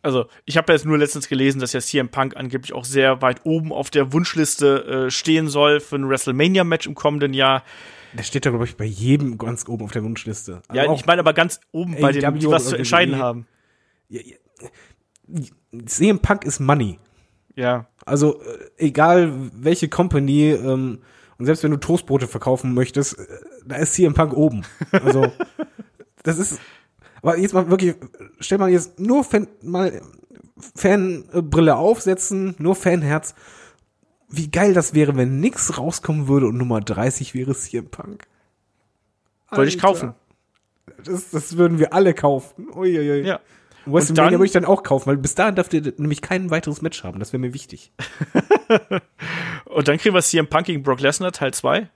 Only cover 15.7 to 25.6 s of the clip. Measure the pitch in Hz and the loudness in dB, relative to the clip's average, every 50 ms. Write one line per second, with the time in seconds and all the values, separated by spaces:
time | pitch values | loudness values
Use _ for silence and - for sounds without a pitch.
15.7 | - 117 113 113 - - 165 214 208 190 - - 202 202 - 147 - - 139 135 | -20 -18 -12 -10 -2 2 4 4 4 2 2 0 0 0 0 -6 -6 -2 2 2
16.7 | 143 143 120 101 82 _ _ _ _ _ _ _ _ _ _ _ _ 135 123 123 | 2 2 0 -4 -6 _ _ _ _ _ _ _ _ _ _ _ _ -4 -2 -2
17.7 | 123 120 113 _ _ _ - - 139 143 147 151 - - - - - - - - | -2 -2 -6 _ _ _ -4 -2 2 4 4 2 2 0 -10 -16 -16 -16 -16 -20
18.7 | _ _ 165 147 131 147 151 165 175 180 170 160 139 131 135 - - 110 127 156 | _ _ -2 0 4 4 6 6 6 6 4 2 -2 -6 -10 -12 -12 -2 0 0
19.7 | 175 - 175 147 - - 175 180 - 143 139 139 143 147 151 151 151 - 127 135 | 0 0 -2 -4 0 -2 0 2 2 0 2 2 4 4 4 4 2 2 0 -2
20.7 | 131 131 131 127 110 - _ _ _ _ _ _ _ _ 120 139 156 139 - 151 | -2 -2 -2 -6 -8 -10 _ _ _ _ _ _ _ _ 0 0 0 0 0 -2
21.7 | 151 139 - - 165 - - - 135 135 127 113 - 113 - 131 131 127 - 127 | -2 -2 0 -2 -2 -2 0 0 -2 -2 -2 -4 -8 -6 -2 -2 -2 0 -2 -2
22.7 | 123 123 127 127 - 139 139 - - - - - - - - - - - _ 123 | 0 0 -2 0 -2 -4 -4 -4 -8 -12 -16 -18 -18 -20 -20 -20 -20 -20 _ -10
23.7 | - 135 160 156 - - 180 156 143 - 160 151 131 127 156 156 117 104 87 - | -6 -4 -4 -2 2 2 2 4 4 2 0 0 2 2 0 2 0 -4 -10 -12
24.7 | - _ 156 - - 190 - - - 135 131 127 - - - - _ - | -12 _ -6 0 0 2 2 4 4 4 2 0 0 -6 -10 -10 _ -14